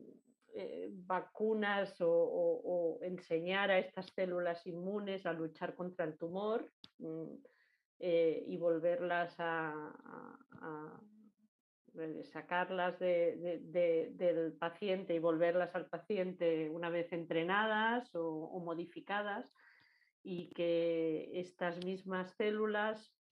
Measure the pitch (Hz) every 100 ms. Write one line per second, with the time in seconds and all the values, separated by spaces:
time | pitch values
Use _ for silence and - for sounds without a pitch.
0 | - - _ _ _ - - 160 190 196
1 | 180 185 - - 214 220 208 202 190 -
2 | 170 170 165 175 170 165 - 175 165 -
3 | 180 180 - 165 175 196 202 185 185 -
4 | 185 - 185 175 170 170 185 170 185 208
5 | 202 190 190 165 160 - 175 - 180 180
6 | 160 156 170 185 208 233 320 _ - _
7 | 165 160 156 143 - _ _ _ _ _
8 | 180 170 165 - - 180 170 165 170 175
9 | 175 175 170 - 170 165 160 151 151 -
10 | - - - - - - - 151 156 175
11 | - - - _ _ _ _ _ _ 170
12 | 160 151 - 160 151 180 180 185 180 175
13 | 185 175 170 160 175 165 165 170 175 165
14 | - 180 180 165 160 156 170 170 208 185
15 | 180 170 165 160 170 180 175 185 - 165
16 | - 202 185 180 170 160 156 165 170 170
17 | 170 170 165 165 170 202 220 214 220 240
18 | 240 170 165 156 160 185 170 165 170 -
19 | - 202 208 208 262 _ - _ _ _
20 | _ _ - 175 175 - 170 170 170 165
21 | 160 156 - 180 180 - 180 170 180 185
22 | 190 185 185 - 214 214 214 208 214 220
23 | - _ _